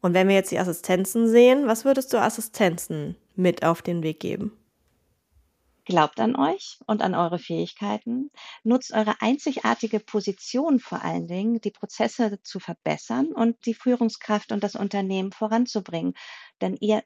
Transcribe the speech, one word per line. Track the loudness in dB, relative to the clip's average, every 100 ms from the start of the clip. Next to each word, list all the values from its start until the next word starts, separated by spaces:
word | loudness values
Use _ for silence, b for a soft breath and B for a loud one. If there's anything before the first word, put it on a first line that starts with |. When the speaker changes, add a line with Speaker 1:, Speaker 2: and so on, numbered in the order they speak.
Speaker 1:
Und | 2
wenn | 4 6
wir |
jetzt | 4 2
die | -2
Assistenzen | -2 -4 0 0 2 2 6
sehen, | 8 8 8 2
was | 0
würdest | 2 0 2
du | 2
Assistenzen | 2 -2 -10 0 2 2 -6 -6 -6 -10 _
mit | 0 0 2
auf | 0 0
den | -2 -4
Weg | -4 -4
geben? | -6 -6 -6 -10 _ _ _ _ _ _ _ _ _ _ _ _
Speaker 2:
Glaubt | -2 2 2 2
an | -2 2
euch | 0 -2 -8 -18 -4
und | -2
an | 0 0
eure | 0 -2
Fähigkeiten. | -6 -6 -6 -6 -6 -6 -6 -6 -8 B B B
Nutzt | 0 0 0
eure | -2 0 0
einzigartige | 0 0 -2 -4 -2 -2 -2 -4
Position | -2 -4 -4 -6 -4 -2 2 0
vor | 0 -8
allen | -4 -6 -6
Dingen, | -4 -2 -2
die | -4
Prozesse | -8 -14 -2 -2 0 -2 -2
zu | -10 -12
verbessern | -10 -8 -4 -4 -4 -2 -2
und | 0 0 0 -4
die |
Führungskraft | -2 0 2 0 -2 -2 -2 -2
und | -4
das | -2 -4
Unternehmen | -4 -2 -2 -2 -4
voranzubringen. | -4 -2 0 0 -2 -4 -4 -4 -6 B B B _
Denn | -6 -2
ihr | 0 0